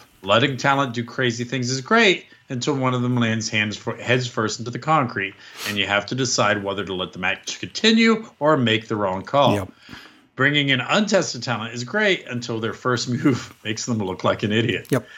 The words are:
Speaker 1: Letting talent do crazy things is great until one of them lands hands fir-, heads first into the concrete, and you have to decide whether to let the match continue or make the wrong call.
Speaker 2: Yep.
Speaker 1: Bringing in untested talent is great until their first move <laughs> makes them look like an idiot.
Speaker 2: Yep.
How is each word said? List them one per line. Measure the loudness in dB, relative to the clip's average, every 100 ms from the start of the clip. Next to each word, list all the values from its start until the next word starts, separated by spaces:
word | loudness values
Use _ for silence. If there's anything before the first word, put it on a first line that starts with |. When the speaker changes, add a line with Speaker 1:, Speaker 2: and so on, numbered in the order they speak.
| -20 _
Speaker 1:
Letting | 2 4 4 0
talent | 0 2 0
do | -4
crazy | -6 -2 -2 -2
things | -4 -4 -4
is | -4
great | 0 4 4 2 -4 -20 -10
until | -6 -2 0
one | 2
of | 0
them | 0 2
lands | 2 0 -2
hands | 0 -2 -2
fir-, | -8 -6
heads | 0 0 0
first | -2 -4 -4
into | -8
the | -8
concrete, | 0 0 0 -2 -6 -8 -20 -12 -6
and | -2
you | 0
have | 0 0
to | -2
decide | -2 2 2 2
whether | -2 -4 -4
to |
let | -6 -6
the | -6
match | -4 -4 -6 -10
continue | -10 0 4 6 4 2 -2 -2
or | 2 4
make | 4 2 0
the | -2
wrong | 0 -2
call. | 0 4 4 4
Speaker 2:
Yep. | -2 -12 -20 -20 -20 -20 _ 0
Speaker 1:
Bringing | 2 2 2
in | 0
untested | 2 2 4 2 2 -4
talent | -4 -4 -4 -8
is |
great | -4 0 2 0 -2
until | -8 -6 -4
their | -4
first | -4 0 0 0
move | 0 2 0 -2 -12
<laughs> |
makes | -8 -6 -4
them | -2
look | -2 -2
like | 0 0
an | 0
idiot. | 0 0 -2 -2
Speaker 2:
Yep. | -2 -2